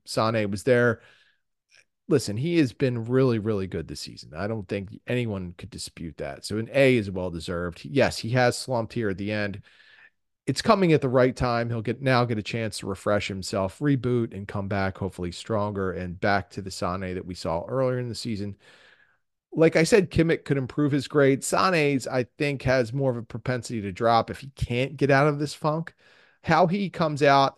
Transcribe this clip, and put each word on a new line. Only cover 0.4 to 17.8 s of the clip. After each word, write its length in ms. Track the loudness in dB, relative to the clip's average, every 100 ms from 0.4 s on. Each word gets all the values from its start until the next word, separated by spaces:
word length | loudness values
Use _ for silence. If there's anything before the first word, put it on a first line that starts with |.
| 0
was 140 | -2
there. 380 | 2 4 4 0 _ _ _ _ _ _ _ _ _ _ 0
Listen, 260 | 0 0 -4
he 220 | 0 2
has 160 | 0
been 320 | 0 -2 -2 0
really, 340 | 2 2 2
really 260 | 0 -2 -4
good 220 | -6 -8
this 140 | -10
season. 320 | -14 -16 -14 -8
I 120 | -6
don't 200 | -6 -6
think 320 | -8 -8 -12 -6
anyone 460 | -4 -4 -6 -8 -12
could 120 | -16
dispute 480 | -14 -14 -12 -12 -10
that. 260 | -10 -10
So 140 | -8 -6
an 120 | -2
A 240 | 4 4 4
is 120 | 2
well-deserved. 760 | -4 -6 -6 -6 -4 -6 -8 -2
Yes, 320 | 2 2 0
he 140 | -2
has 260 | 2 2 0
slumped 340 | -4 -4 -4
here 180 | -4 -4
at 80 | -4
the 140 | -4
end. 300 | -4 -4 -6 -16 _ _ _ _ _ _ _ -6
It's 160 | 0
coming 300 | 2 4 4
at 80 | 4
the 60 | 4
right 260 | 4 4
time. 360 | 2 -2 0 -2
He'll 120 | -4
get, 200 | -4 -4
now 240 | 2 2 2
get 120 | -2
a 60 |
chance 360 | -4 -6 -6 -6
to 80 | -8
refresh 420 | -4 0 0 -2
himself, 500 | -8 -6 -2 -4 -2
reboot, 540 | 0 0 0 -2 -2
and 120 | -8 -8
come 220 | -6 -4
back 300 | -2 -2 -4
hopefully 340 | -8 -6 -8
stronger 640 | -8 -4 -4 -2 -4 -4
and 260 | -4 -8 -2
back 300 | 0 0 -2
to 100 | -10
the 80 | -12
Sané 440 | -6 -6 -4 -6
that 120 | -8 -10
we 100 | -8
saw 280 | -4 -4 -4
earlier 340 | -2